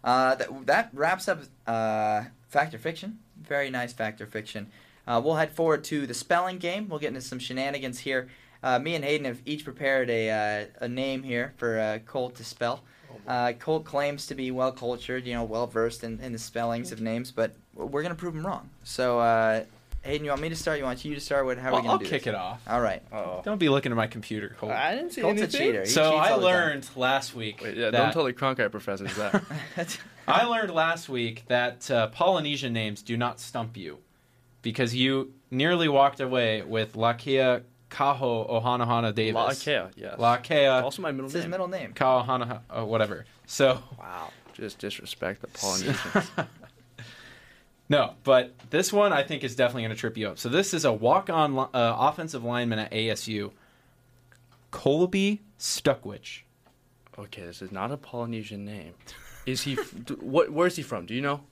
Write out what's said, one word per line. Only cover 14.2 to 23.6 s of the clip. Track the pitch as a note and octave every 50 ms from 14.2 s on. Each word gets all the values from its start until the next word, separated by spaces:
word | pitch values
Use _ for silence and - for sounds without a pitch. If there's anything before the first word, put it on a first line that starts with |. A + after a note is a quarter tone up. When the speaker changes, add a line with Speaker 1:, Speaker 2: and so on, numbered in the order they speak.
| - -
Speaker 1:
to | C#3
be | C3+ C3 B2+
well-cultured, | B2+ B2+ B2+ C3 B2+ C3 B2 A#2+ B2 A#2+ - - B2+ B2+ B2
you | B2 A#2+
know, | A#2+
well-versed | A#2 G#2+ A2 A2+ A#2+ A#2+ - A2+ A2+ A#2 A#2 - -
in, | A#2 A2+ A2
in | B2+ B2+
the | A#2 A2
spellings | A2+ - - A#2 A#2 A#2 A#2 A#2 A#2+ -
of | A#2 A2
names, | A2 A2+ A2+ A#2 B2+ B2+
but | - - A2+ G#2 - - _ _ _
we're | - - C3+ C#3 C#3+ D#3
gonna | F3 E3+
prove | E3 F3+ F3 D#3+
him | D#3 D#3+
wrong. | G3 F3 - - - - - -
So, | - - - B2+ B2 B2 A#2+
uh, | A#2 A#2 A2+ A2+ A2+ A2 A2 A2 A2 - - - _ _ - -
Hayden, | - C3+ C#3+ D3+ D3+
you | D3
want | C#3 C#3
me | D3+ E3
to | E3
start? | D#3 - E3 D#3 D3
You | C3+
want | B2+ B2 B2+ -
you | D3+ D3
to | C#3+
start? | C#3 - C#3+ C#3 C3+
What? | C3 B2+ B2
How | B2+ C3
are |
we | -
Speaker 3:
Well, | -
Speaker 1:
gonna | - A#3+ -
Speaker 3:
I'll | F#4+
Speaker 1:
do | -
Speaker 3:
kick | F#3 D#3+ C#3+ -
Speaker 1:
this? | B2
Speaker 3:
it | G#2+
off. | G2 F2+ F#2 A2+ A#2 - G#2
Speaker 1:
All | A2 B2
right. | A#2+ G#2 F#2 - - -
Speaker 2:
Uh-oh. | A2 A2 F#2 E2+ F#2 F2+ -
Speaker 3:
Don't | - G#3+
be | G3